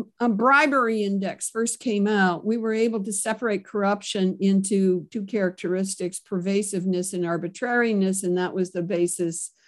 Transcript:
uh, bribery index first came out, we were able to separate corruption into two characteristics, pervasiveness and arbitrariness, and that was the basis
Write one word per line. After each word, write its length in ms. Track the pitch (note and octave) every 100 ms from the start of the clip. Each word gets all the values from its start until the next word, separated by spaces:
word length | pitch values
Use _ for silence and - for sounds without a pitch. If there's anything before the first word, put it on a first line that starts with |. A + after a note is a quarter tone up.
| - -
uh, 80 | A#3+
bribery 760 | G3+ A#3+ C#4 D4+ C4+ A#3 A3
index 480 | G3+ G3 F#3+ - -
first 280 | A3+ A#3 -
came 280 | B3+ G#3 G3+
out, 360 | G#3 F#3 E3+
we 140 | G#3+ A#3
were 160 | A3
able 300 | A3 A3+ A3
to 100 | G3
separate 500 | G3 A3 A3 A#3+ G3
corruption 720 | G3 G#3+ G3 G3+ - G3+ F#3 F#3
into 640 | G3 G3 G3 G3 F#3+ F#3 D#3
two 120 | A3+
characteristics, 960 | G3 A3 F#3 F#3 F3+ F#3 F#3+ - F3+ -
pervasiveness 960 | - F#3+ F#3 G3 G3+ F#3+ F#3 F3+ F#3
and 140 | F3+ E3+
arbitrariness, 960 | E3+ G#3+ - B3 A#3+ A#3 G#3 F#3+ F#3+
and 140 | F#3 F3+
that 160 | F3+ F#3+
was 160 | F3+
the 100 | F3+
basis 720 | E3+ F3 F3 - E3+ E3 - _